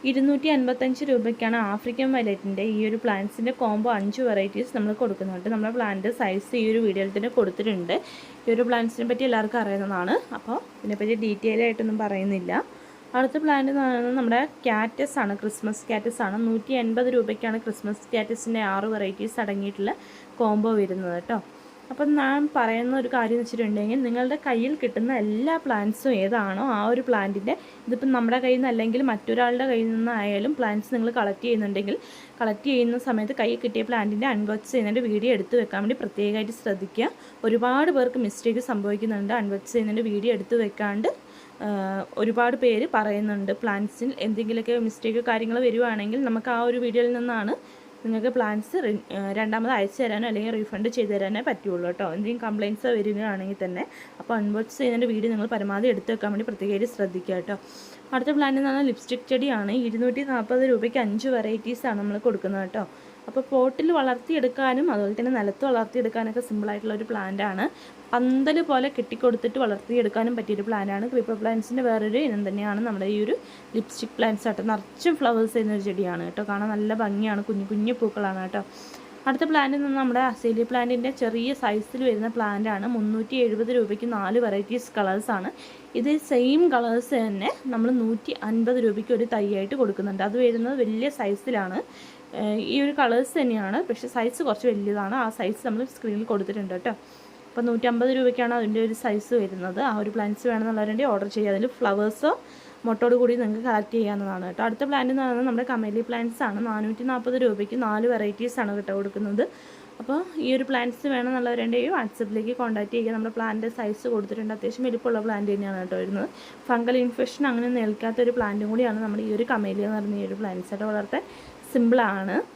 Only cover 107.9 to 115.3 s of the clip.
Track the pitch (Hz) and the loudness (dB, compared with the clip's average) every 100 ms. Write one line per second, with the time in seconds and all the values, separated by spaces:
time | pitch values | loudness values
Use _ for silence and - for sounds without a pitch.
107.9 | 214 233 233 208 202 240 240 214 202 196 | 2 2 2 0 -2 -4 -2 -2 -2 -2
108.9 | 196 202 196 208 202 320 - - - - | -4 -4 -4 -2 0 0 -4 -20 -20 -20
109.9 | - 233 294 359 320 254 262 262 254 240 | -14 -4 -2 -2 -4 0 0 2 0 -2
110.9 | 240 285 254 247 254 240 240 233 240 254 | -2 -2 0 0 0 0 0 0 0 2
111.9 | 349 220 - 214 214 214 247 233 214 208 | 0 -2 -4 -4 -2 -2 -2 -2 -2 -2
112.9 | 233 226 220 226 226 226 214 226 233 214 | -2 0 -2 -4 -2 -2 -2 -4 -4 -4
113.9 | 208 247 226 202 214 214 214 233 226 254 | -4 -2 -2 -2 -6 -4 -4 -4 -2 -2
114.9 | 233 247 226 220 | 0 0 0 0